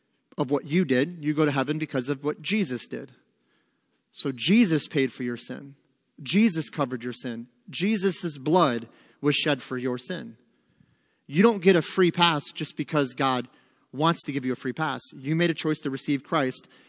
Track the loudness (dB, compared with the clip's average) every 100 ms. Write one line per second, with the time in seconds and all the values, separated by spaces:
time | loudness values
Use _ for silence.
0 | _ _ _ -6 -2 -2 0 0 2 2
1 | 0 -2 -2 2 2 2 0 -2 -4 -4
2 | -2 -4 -6 -6 -4 -2 -2 -4 -8 -12
3 | -14 _ _ _ _ _ _ _ _ _
4 | _ -4 -4 -2 4 6 6 4 0 0
5 | 0 -2 -6 -6 -8 -12 -14 -20 _ _
6 | _ -14 -2 4 4 2 -2 -2 -2 -2
7 | -8 -8 -6 -8 -10 _ -12 -4 0 2
8 | 0 0 -4 -6 2 4 4 2 -6 -18
9 | _ _ 0 2 2 0 -2 -6 -4 -4
10 | -6 -10 -12 -16 _ _ _ _ _ _
11 | _ _ -4 4 4 6 4 4 4 2
12 | 2 4 4 2 -4 -8 -8 -8 -2 0
13 | 0 0 0 0 -4 _ _ _ _ 0
14 | 2 2 -2 -4 -4 -4 -6 -4 -4 -4
15 | -8 -10 -4 0 2 0 -2 -2 -4 -6
16 | -2 -4 0 0 0 -2 -10 -20